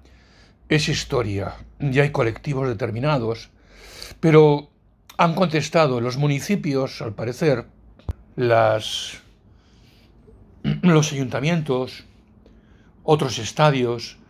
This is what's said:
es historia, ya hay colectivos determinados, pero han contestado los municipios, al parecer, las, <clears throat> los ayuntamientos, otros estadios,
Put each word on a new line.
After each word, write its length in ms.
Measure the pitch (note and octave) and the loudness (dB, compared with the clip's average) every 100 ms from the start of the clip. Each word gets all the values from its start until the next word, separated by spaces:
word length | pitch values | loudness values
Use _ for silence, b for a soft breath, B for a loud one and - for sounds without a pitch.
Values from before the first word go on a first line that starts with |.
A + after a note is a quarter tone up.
| b b b b b b - | b b b b b b -2
es 200 | D#3 D#3 | 0 0
historia, 680 | C3+ - B2+ G#2+ G2 F2 - - - | -4 -4 -4 -2 -4 -6 -10 -18 -6
ya 240 | C#3+ B2+ | -2 2
hay 80 | C#3+ | 2
colectivos 580 | D3 A2+ - - C3+ C3+ | 0 -2 -4 -6 -4 -4
determinados, 840 | G#2 A2+ A2 C#3+ C#3+ A2+ A2+ - _ B B B B B B | -4 -6 -4 -2 -2 -2 -6 -12 _ B B B B B B
pero 500 | E3 D#3 D3+ D3 - _ _ _ - - | 4 8 8 4 -2 _ _ _ -8 0
han 180 | E3+ F3 | 2 2
contestado 680 | F3 D3+ D3+ E3+ D3+ B2 | 0 0 0 2 2 2
los 160 | B2 B2+ | -2 0
municipios, 840 | D3 C#3 - G3+ C#3+ C3+ C3 - | 0 0 -2 -4 -2 -2 -4 -6
al 120 | A#2 | -10
parecer, 540 | G#2 A#2 B2 D#3+ A#2+ - _ - - - - - - | -8 -8 -2 0 0 -4 _ -20 -16 -14 -14 -12 -4
las, 840 | A#2+ A#2 A2 A2 - - - - - _ _ _ b b b b b _ - - - - | 2 4 4 2 -4 -10 -10 -16 -20 _ _ _ b b b b b _ -20 -20 -20 -8
<clears throat> 180 | - D3+ | -6 0
los 300 | F3+ D#3+ D3 | 4 4 2
ayuntamientos, 920 | C#3 B2+ B2 D3 E3+ D3 B2+ B2+ - - _ _ _ _ b b b b b | -2 -6 -4 -2 -2 -2 -2 -4 -10 -20 _ _ _ _ b b b b b
otros 340 | - D3+ C#3 G#2+ | 0 0 0 -4
estadios, 800 | G#2 - D3+ C3+ A#2+ A#2+ - - _ | -6 2 2 2 -2 -4 -10 -18 _